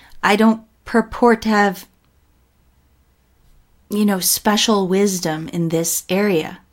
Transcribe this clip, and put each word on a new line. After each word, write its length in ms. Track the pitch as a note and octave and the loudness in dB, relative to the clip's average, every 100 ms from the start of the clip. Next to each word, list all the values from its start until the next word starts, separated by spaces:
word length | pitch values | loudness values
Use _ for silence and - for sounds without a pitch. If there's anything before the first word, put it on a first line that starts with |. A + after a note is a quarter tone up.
| - - | -20 -4
I 120 | F#3 | 0
don't 280 | G#3 A3 A3 - _ - | 4 4 2 -4 _ -4
purport 560 | A#3 A3 - A#3+ A3+ | -2 -2 2 2 2
to 80 | A3 | 2
have, 360 | G#3+ G3+ F#3+ - _ _ _ _ _ _ _ _ _ _ _ _ _ _ _ _ _ _ _ - | 2 2 -2 -16 _ _ _ _ _ _ _ _ _ _ _ _ _ _ _ _ _ _ _ -8
you 160 | G#3 G#3 | -2 0
know, 120 | F#3+ | 0
special 680 | F3 - A3 G#3 - G#3 F#3 | -2 -2 0 2 2 0 2
wisdom 600 | F#3+ G3+ F#3 F3 D#3 D#3+ | 0 0 -2 -4 -6 -6
in 200 | F3 E3 | -4 -2
this 360 | E3 E3 - - | -2 -2 -6 -4
area, 520 | F#3 G#3 E3+ - F#3 _ | -2 0 -2 -4 -12 _